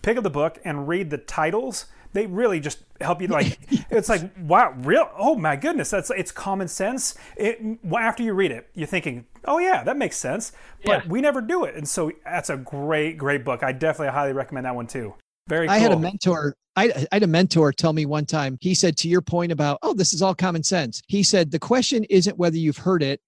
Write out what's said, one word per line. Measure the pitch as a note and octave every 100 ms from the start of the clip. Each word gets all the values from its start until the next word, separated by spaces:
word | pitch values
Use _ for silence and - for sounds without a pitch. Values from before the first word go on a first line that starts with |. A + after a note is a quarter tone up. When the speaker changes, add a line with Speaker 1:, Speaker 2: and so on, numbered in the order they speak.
Speaker 1:
pick | - A#3+
up |
the | G3
book | C#3+ D#3+ -
and | F3+ D3 C#3+
read | F3 E3+
the | C#3+
titles, | - - D#3+ G#3 C4 G3 - - -
they | G3 G#3+
really | F3+ A#3+ E3+
just | D3 - _ -
help | - F3
you, | F3+
like, | D#3+ - -
Speaker 2:
<laughs> | - - -
Speaker 1:
it's | A3+ G3
like, | G3+ F3+ F#3
"Wow, | D#3 F#3 G#3+ C3+
real? | C3 B3+ E4 E3
Oh | A#3 C#4
my | D#3 C#3
goodness, | D4 E4 C#3+
that's, | G3 -
it's | F#3 -
common | - G3 G3 F3+
sense." | - G3 B3+ - - - -
It, | G#3 A3+ A3 A3+
w-, | F3+ G#3
after | A3+ A3+
you | A#3
read | F#3+ F#3
it, | A#2 - -
you're | D3
thinking, | F3+ D#3 B2 - - -
"Oh | D#4
yeah, | F4+ E4
that | F3+ C#4+
makes | G#3+ -
sense," | B2+ E3+ - - - - G3+
but | G3 E3+
Speaker 2:
Yeah. |
Speaker 1:
we | G#3+
never | C#4+ C4
do | A3 F4+ E3
it. | D#3
And | D3
so | - D#3 -
that's | C#3 E3+ -
a | C#3
great, | B2+ C#3+ D3 D#3 D3+ D#3+
great | C#3 C#3+
book. | B2+ B2
I | C3+
definitely | B2+ D#3+ D3+ C#3+
highly | C3+ C#3
recommend | C3+ C3 C3+ B2+
that | B2
one | A#2
too. | C3+ A2 - _ _ -
Very | D#3 E3
Speaker 2:
I | G#3
had | A3+
a | E3
Speaker 1:
cool. |
Speaker 2:
mentor, | E3 G3+ F#3 E3 D3 - _ -
I, | A3+ C#3 C3+
I | G3+
had |
a | G3
mentor | E3 F#3 E3+ D3
tell | C3+ E3
me | D#3 D3
one | D3+ D3
time, | D#3 C#3 B2+
he | F#3
said, | F#3 F3+ C#3+
to | E3
your | F3+
point | - F3 F3
about, | D3+ D3 C#3+
"Oh, | -
this | A#3 F3+
is | D#3+
all | F#3+
common | F3+ F#3 E3
sense." | D3+ F#3 B2+ - _
He | G3+
said, | G3 G3 D#3+
"The | D#3+
question | - B3+ - B3 G#3+
isn't | F#3+ F3+ F3
whether | F3 D#3+
you've | D#3+ C#3
heard | F3+ F3+
it. | C#3 C#3